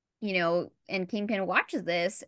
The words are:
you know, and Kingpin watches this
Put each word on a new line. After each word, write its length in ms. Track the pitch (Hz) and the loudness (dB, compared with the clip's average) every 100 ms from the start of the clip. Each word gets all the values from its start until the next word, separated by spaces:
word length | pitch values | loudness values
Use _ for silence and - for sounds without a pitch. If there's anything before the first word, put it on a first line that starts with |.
| _ _ | _ _
you 140 | 208 | -2
know, 380 | 185 170 170 147 - - | 2 4 2 0 -8 -6
and 200 | 190 185 | -4 -2
Kingpin 380 | 214 208 208 185 | -2 0 0 2
watches 380 | 202 - 302 | 0 0 -4
this 380 | 175 175 175 - | -2 0 0 -2